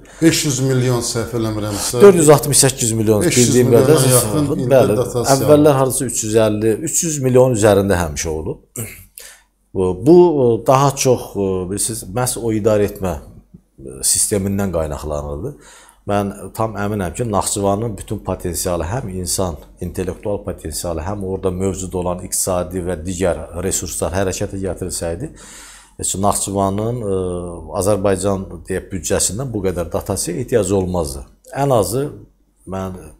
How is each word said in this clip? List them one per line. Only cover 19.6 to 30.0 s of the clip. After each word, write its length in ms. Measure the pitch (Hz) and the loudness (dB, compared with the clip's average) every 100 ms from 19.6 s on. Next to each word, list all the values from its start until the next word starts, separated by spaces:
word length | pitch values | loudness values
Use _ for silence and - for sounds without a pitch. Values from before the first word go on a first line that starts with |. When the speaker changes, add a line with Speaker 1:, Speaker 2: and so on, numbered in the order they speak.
| - - | -14 -12
Speaker 2:
intellektual 640 | 87 87 90 - 104 101 | -8 -6 -6 -6 -6 -6
potensialı, 580 | - - 80 76 87 80 | -6 -10 -10 -8 -6 -6
həm 220 | 85 101 | -6 -6
orada 280 | 92 95 92 | -6 -4 -2
mövcud 420 | 90 95 87 92 | -2 -2 -4 -6
olan 300 | 90 90 90 - | -4 -4 -4 -6
iqtisadi 560 | - - 90 85 92 | -4 -2 -2 -2 -4
və 140 | 87 85 87 | -4 -6 -6
digər 320 | 87 92 78 76 85 | -2 0 -2 -6 -6
resurslar 480 | 90 - 87 - 87 | -4 -4 -6 -4 -4
hərəkətə 480 | 92 95 - 98 98 | -2 -2 -4 -6 -6
gətirilsəydi, 680 | 95 - 90 - 85 85 - - - - - - - - | -6 -6 -6 -6 -6 -6 -10 -14 -20 -20 -20 -20 -20 -10
heç 180 | - 92 | -6 -2
Naxçıvanın, 840 | 98 - - 98 98 101 110 123 | -2 -2 -4 -2 -2 -2 -4 -6
e, 220 | 101 95 90 90 87 87 82 87 | -4 -4 -4 -6 -10 -12 -8 -2
Azərbaycan, 640 | 95 101 101 92 101 95 92 85 - | 0 0 0 0 0 -4 -6 -12 -8
deyək, 220 | 90 - | -8 -6
büdcəsindən 640 | 92 - 92 - 101 139 | -8 -4 -2 -2 -4 -6
bu 100 | 110 92 | -4 -2
qədər 200 | 87 82 | -4 -4
dotasiyaya 500 | 92 | -6